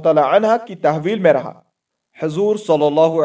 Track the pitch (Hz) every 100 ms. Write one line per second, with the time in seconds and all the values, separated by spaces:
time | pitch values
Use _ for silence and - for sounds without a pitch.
0 | 165 151 135 190 220 226 233 175 156 156
1 | 165 214 180 135 117 - _ _ _ _
2 | _ - 160 151 208 214 208 151 147 151
3 | 165 165